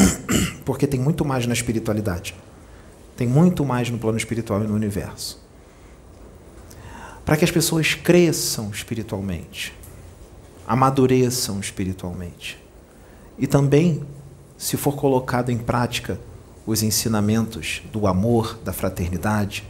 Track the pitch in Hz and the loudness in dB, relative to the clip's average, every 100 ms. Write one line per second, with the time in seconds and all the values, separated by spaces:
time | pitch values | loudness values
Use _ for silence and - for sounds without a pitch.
0 | 90 - - - 92 - - 127 139 135 | 4 4 0 0 0 -2 -4 0 0 2
1 | 127 - 139 131 120 117 120 113 110 104 | 0 0 0 0 0 -2 -2 -2 0 -2
2 | 101 87 - - - - - - - - | 0 -4 -6 -14 -18 -20 -20 -20 -20 -20
3 | - - 120 135 180 180 139 123 117 117 | -12 -4 2 6 6 4 0 0 -2 -2
4 | 113 113 - 113 113 101 107 104 107 98 | 0 0 -2 -4 -2 0 0 0 0 -2
5 | - - - - - - - - - - | -6 -10 -12 -12 -18 -20 -20 -20 -20 -20
6 | - - - - - - - - - - | -20 -20 -20 -20 -20 -20 -20 -20 -18 -18
7 | - - - 151 170 170 143 160 151 - | -18 -6 0 4 4 2 2 2 2 0
8 | - 175 170 170 - - 107 101 - 113 | 4 6 6 2 -2 -4 -6 -8 -8 -8
9 | 104 98 98 85 - - - - - - | -6 -6 -4 -6 -8 -12 -12 -12 -18 -20
10 | - - - - - - - 117 135 135 | -20 -20 -20 -20 -20 -14 -2 2 4 6
11 | 127 127 123 123 - 101 95 - 95 92 | 4 6 4 0 -4 -4 -6 -4 -4 -4
12 | 90 87 87 - - - - - - - | -8 -10 -12 -12 -14 -14 -18 -20 -20 -20
13 | - - - - 135 143 139 143 175 147 | -20 -20 -18 -6 2 4 6 6 4 2
14 | - - - - - - - 127 - 143 | -4 -14 -18 -20 -20 -12 -6 -2 -2 0
15 | 143 127 127 123 123 120 - 117 120 - | 2 2 0 -2 0 -2 0 0 0 -2
16 | - 95 - - - - - 110 110 107 | -6 -8 -10 -20 -20 -12 -4 0 0 0
17 | 117 107 104 110 110 95 - - - 110 | 0 2 2 2 0 -4 -8 -8 -8 -2
18 | 104 92 110 117 110 - - - 98 95 | 0 2 4 4 2 -4 -8 -4 -4 -2
19 | 85 87 104 107 104 - - | -4 -2 -2 0 -2 -6 -12